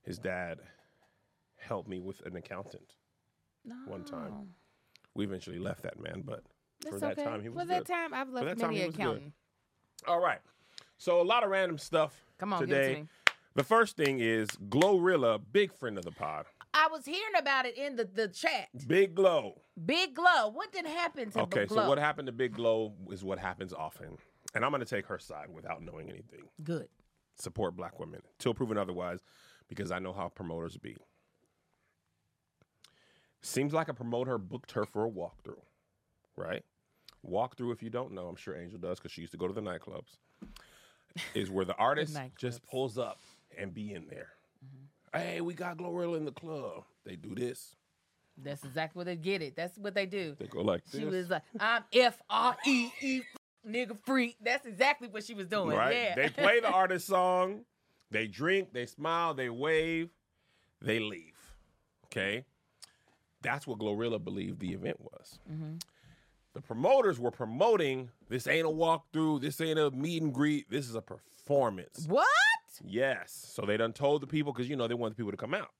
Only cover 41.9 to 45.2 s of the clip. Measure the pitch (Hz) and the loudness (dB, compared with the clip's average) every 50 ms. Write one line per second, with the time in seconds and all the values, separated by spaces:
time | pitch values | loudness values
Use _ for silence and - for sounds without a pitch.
41.9 | 143 151 156 151 151 147 131 127 - - - 123 120 120 _ - - 131 135 127 | 4 2 -2 -4 -6 -8 -10 -10 -10 -6 -6 -6 -6 -8 _ -8 -4 -4 -4 -2
42.9 | 107 123 120 104 - - - - - _ _ _ - - 101 98 85 107 104 104 | -2 -4 -4 -4 -6 -12 -18 -20 -20 _ _ _ -12 -10 -10 -10 -8 -10 -10 -10
43.9 | 98 85 78 73 69 - - - - _ _ _ _ _ 135 131 135 131 135 143 | -10 -12 -12 -12 -14 -14 -14 -16 -20 _ _ _ _ _ -20 -20 -20 -20 -20 -20
44.9 | _ _ _ _ - 170 | _ _ _ _ -6 -6